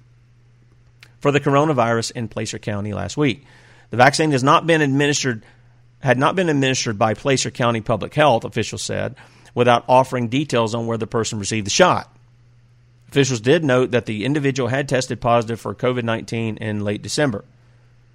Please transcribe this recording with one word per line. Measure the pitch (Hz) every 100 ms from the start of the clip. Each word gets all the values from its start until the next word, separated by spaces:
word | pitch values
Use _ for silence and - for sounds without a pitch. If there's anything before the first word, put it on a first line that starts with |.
| _ _ _ _ _ _ _ _ _ _ - _
for | 143
the | 139
coronavirus | 143 139 156 131 117 117 110
in | 123 110
Placer | - 107 98
County | - 104 104
last | 98 92 -
week. | 147 95 - - - - _
The | 113
vaccine | 131 147 156
has | 135
not | 131 160 160
been | 160
administered, | 143 135 143 143 135 110 - _ _ _ _ _
had | 127 123
not | 147
been | 175 175
administered | 143 135 131 127 104
by | 113
Placer | 104 143 127 123
County | - 120 117
Public | 107 107 -
Health, | - 151 117
officials | 117 113 104 110
said, | - 104 104 123 - - -
without | - 120 120 -
offering | 127 135 127 117
details | 131 151 120 113
on | 117 113
where | 113
the | 107
person | 120 107 110
received | 98 110 98
the |
shot. | - 180 107 - _ _ _ _ _ _ _ _ _ _
Officials | 143 135 120
did | 107 170
note | 151 127 127
that | 117 113
the | 107
individual | 113 151 139 131 117
had | 135 139
tested | 139 - 117
positive | 120 117 113 113
for | 107 101
covid | 123 123
nineteen | 117 113 - 117 113 107
in | 107 104
late | 104 104
December. | 104 - 147 101 - _ _ _ _ _ _